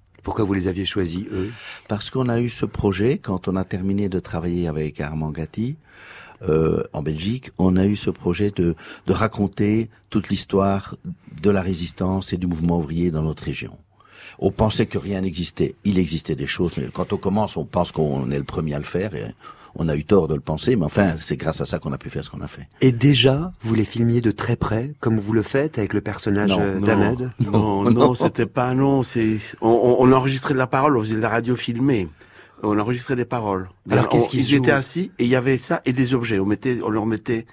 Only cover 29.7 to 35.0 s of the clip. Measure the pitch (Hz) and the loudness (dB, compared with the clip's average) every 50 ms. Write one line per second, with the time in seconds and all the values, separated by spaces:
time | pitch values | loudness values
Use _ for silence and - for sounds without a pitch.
29.7 | 117 117 104 123 123 - 127 127 131 131 127 135 135 131 - - 143 131 127 123 | 6 6 6 6 6 8 8 8 8 6 4 2 -2 -2 -2 -2 0 0 0 0
30.7 | - 135 135 151 143 117 107 110 110 110 113 110 110 117 117 117 123 120 - - | 0 2 4 4 4 2 0 0 -2 0 0 0 0 0 0 0 -2 -2 -2 -4
31.7 | 117 117 131 139 131 107 90 80 - _ - - - - - - _ - - 107 | -4 0 0 2 2 2 0 -2 -8 _ -20 -20 -20 -20 -20 -20 _ -6 -2 0
32.7 | 104 104 107 113 123 120 120 - 135 123 120 117 127 120 110 104 95 92 92 92 | 0 0 0 -2 -4 -4 -4 -4 -2 -2 -2 -2 -4 -4 -2 -2 -2 -4 -4 -8
33.7 | - _ - - 101 123 117 - - 120 117 - - 127 135 120 143 139 127 147 | -14 _ -6 0 2 2 2 4 4 2 2 2 2 0 2 2 2 4 4 4
34.7 | 143 139 131 - - 170 | 2 2 2 -2 -4 -4